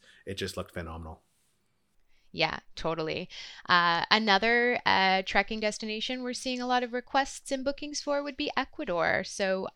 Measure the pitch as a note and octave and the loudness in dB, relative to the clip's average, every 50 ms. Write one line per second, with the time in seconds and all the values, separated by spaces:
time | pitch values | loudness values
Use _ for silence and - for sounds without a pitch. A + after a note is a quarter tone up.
0 | _ - - _ - - G2 - G2 F#2 - F#2 F2+ - - F#2 E2+ E2 D#2+ E2 | _ -20 -20 _ -12 -10 -8 -6 -6 -6 -6 -8 -10 -8 -8 -10 -10 -10 -10 -12
1 | E2 D#2+ F2+ - _ _ _ _ _ _ _ _ _ _ _ _ _ _ _ _ | -12 -14 -16 -18 _ _ _ _ _ _ _ _ _ _ _ _ _ _ _ _
2 | _ _ _ _ _ _ - E3 D#3+ D#3+ - - - - - - - D#3+ E3 D#3+ | _ _ _ _ _ _ -4 -2 -2 -2 -2 -6 -12 -14 -10 -6 -4 -4 -4 -4
3 | D#3+ D#3 D3+ - F3+ - - - - - - - - - F3+ F3 E3+ E3+ E3+ E3+ | -4 -4 -4 -6 -8 -10 -12 -16 -16 -16 -16 -8 0 4 4 6 6 4 4 2
4 | - - - A3 A3 G#3+ G3 G3 A3 A3+ A#3+ A#3+ A#3+ B3 A#3+ - - - G3 F#3+ | 4 4 4 4 6 6 6 6 6 4 4 4 4 2 2 2 2 4 4 6
5 | F#3+ F#3+ F#3+ F#3+ F#3+ - - G3+ G3+ - A3 A3 G#3+ G#3+ G#3 - A3+ G#3+ G#3+ A3 | 6 6 4 2 2 2 2 2 2 0 -2 -4 -2 -2 -2 -4 -6 -6 -6 -4
6 | - - B3+ B3+ B3 B3 B3 - - C4 B3+ B3 B3 B3 B3 B3 B3 A#3 A#3 B3 | -4 -4 -4 -4 -6 -6 -6 -6 -4 -4 -4 -2 0 0 2 2 0 0 -4 -6
7 | - - - C4 C#4 - - - - - C4+ C4+ B3+ C#4 C#4+ - D4 D4 D4 - | -4 0 2 2 2 0 -4 -10 -6 -4 -4 -2 -2 -2 -4 -4 -6 -8 -6 -4
8 | - C#4+ C#4+ C#4+ C#4+ D4 C4+ - D4 - - - C4+ - - - D4+ A3+ F3 E3+ | -2 -2 0 0 -2 -2 -4 -4 -4 -2 -2 -2 -4 -4 -6 -8 -6 -4 0 0
9 | D#3+ - - F#3+ F#3+ - - - G3+ F#3+ F#3+ F#3+ F#3+ - - | 2 2 2 0 0 -4 -4 -2 0 0 0 -2 -4 -4 -4